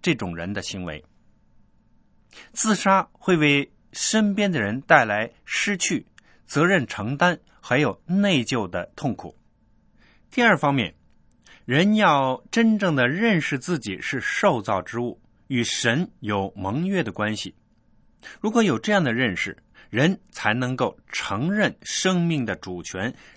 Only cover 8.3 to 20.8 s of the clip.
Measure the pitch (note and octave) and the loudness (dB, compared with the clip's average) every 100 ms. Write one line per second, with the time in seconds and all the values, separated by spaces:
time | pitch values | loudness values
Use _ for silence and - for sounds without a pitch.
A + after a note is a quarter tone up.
8.3 | D3+ A2+ B2 F#2+ F2+ - - C#3 G2+ E2+ | 2 0 -2 -2 -4 -8 -6 -6 -6 -10
9.3 | - _ _ _ _ _ _ _ _ _ | -18 _ _ _ _ _ _ _ _ _
10.3 | - A#3+ E3+ C#3+ C3+ F2 - _ _ _ | 2 4 4 4 2 0 -6 _ _ _
11.3 | _ _ - - C3+ G3 G#3+ F#3+ C#3+ C3 | _ _ -14 0 2 4 4 4 4 2
12.3 | B2+ - A3+ A3+ G#3+ G3 C#3+ B2 E3+ A#3 | -2 -2 2 4 4 2 2 2 2 2
13.3 | F3+ - C#3 D3 D#3+ G#2+ F#2 - C3 - | 2 0 -4 -4 -4 -4 -8 -6 -6 -4
14.3 | - G3+ B2+ G2+ G2 - A#2 A#2+ - _ | 0 2 2 0 -2 -4 -6 -6 -8 _
15.3 | _ - B2+ A2+ - A#2+ C3 F3+ - G#2 | _ -4 -2 -2 -2 0 0 -2 -6 -4
16.3 | G2+ G2 G2 F#2+ B2+ F#3 F#3+ A#2+ F#2+ G#2 | -2 -2 -6 -4 -2 -2 -2 -4 -4 -4
17.3 | G#2 - - _ _ _ _ _ _ - | -4 -8 -14 _ _ _ _ _ _ -20
18.3 | - G#3+ A#3 G#3 B2+ G#3+ G#3 C#3 A2+ B2 | -6 0 2 2 2 0 0 2 0 -2
19.3 | F2+ G2 - _ - - G#2+ D#3 F#3 _ | -2 -8 -10 _ -20 -6 0 2 0 _
20.3 | - G#2+ A#2 B2+ B2+ | -4 -2 0 -2 -2